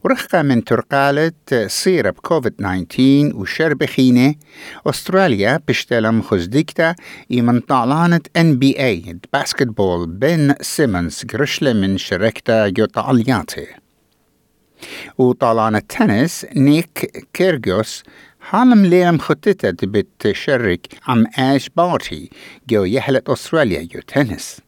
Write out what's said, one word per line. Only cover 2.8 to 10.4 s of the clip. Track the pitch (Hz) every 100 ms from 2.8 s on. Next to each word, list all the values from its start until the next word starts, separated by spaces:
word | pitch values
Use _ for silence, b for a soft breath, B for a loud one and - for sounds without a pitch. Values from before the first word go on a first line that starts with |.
| 85 - 131 139 147
وشربخينة، | - 95 - 160 143 143 - 127 123 131 147 B B B B 147
أستراليا | - - 185 185 104 101 156 -
بشتلم | 123 - 120 110 113
خزديكتا | - 101 85 135 160 - 165 175 B B B
إي | 123
من | 120 120
طالانة | - 135 120 151 170 170 - 175
إن | 165 131
بي | 135
إيه | - 131 90 90 87 -
basketball | 139 143 - 123 107 95 87 85
بين | 92 139 170